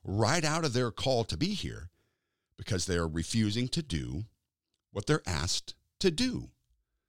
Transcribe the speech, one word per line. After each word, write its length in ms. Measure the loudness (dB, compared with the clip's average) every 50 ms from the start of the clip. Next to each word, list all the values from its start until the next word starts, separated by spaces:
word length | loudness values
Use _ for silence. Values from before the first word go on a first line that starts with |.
| -6
right 420 | -2 0 2 4 4 4 2 2
out 180 | 2 0 0 0
of 100 | 0 2
their 180 | 0 0 0
call 320 | -2 -2 0 2 2 2 2
to 140 | 0 -2
be 180 | -2 0 0 -2
here 340 | -2 -4 -6 -8 -8 -12 -14 -16 _ _ _ _ _ _ _ _ _ _ _ _
because 300 | -10 -4 -2 -2 0 0
they 120 | 2 2
are 100 | 2 2
refusing 600 | 0 0 -2 -2 0 2 2 2 2 2 0 -2 -2
to 120 | -2 -4
do 440 | -4 -2 -4 -4 -4 -4 -4 -6 -6 -8 _ _ _ _ _ _ _ _ _ _ _ _
what 160 | -8 -4 0
they're 160 | 0 0 0 0
asked 480 | -2 -4 -2 -2 -2 -2 -2 -4 -8 -14 _ _ _ _ 0
to 100 | 2 2
do. 380 | 2 2 2 0 0 -4 -6 -10 -14 _ _ _ _ _ _ _ _ _ _